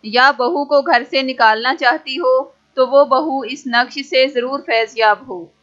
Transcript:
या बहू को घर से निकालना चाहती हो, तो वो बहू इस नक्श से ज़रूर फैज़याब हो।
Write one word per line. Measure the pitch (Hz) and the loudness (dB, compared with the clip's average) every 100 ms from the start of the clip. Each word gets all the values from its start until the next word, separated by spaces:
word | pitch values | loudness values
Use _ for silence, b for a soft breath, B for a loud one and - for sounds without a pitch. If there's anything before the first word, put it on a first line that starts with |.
या | 214 226 262 | -4 2 2
बहू | 277 247 339 | 2 -2 -2
को | 285 294 | 0 0
घर | 277 247 | 2 0
से | 240 277 | 0 -4
निकालना | 262 254 226 220 233 | -4 2 2 2 -2
चाहती | 269 254 311 - 262 | -2 -2 -2 -6 -6
हो, | 262 262 285 _ _ - | 0 0 -2 _ _ -2
तो | 254 | 2
वो | 277 285 | 4 4
बहू | 262 302 269 | 2 0 -6
इस | 233 277 269 | -8 -10 -4
नक्श | 233 247 277 | -2 -2 -6
से | 269 262 269 | -4 0 0
ज़रूर | 262 247 277 | 0 -4 -6
फैज़याब | 269 226 220 226 220 202 175 | -2 -2 -2 0 0 0 -4
हो। | 185 165 _ | -14 -14 _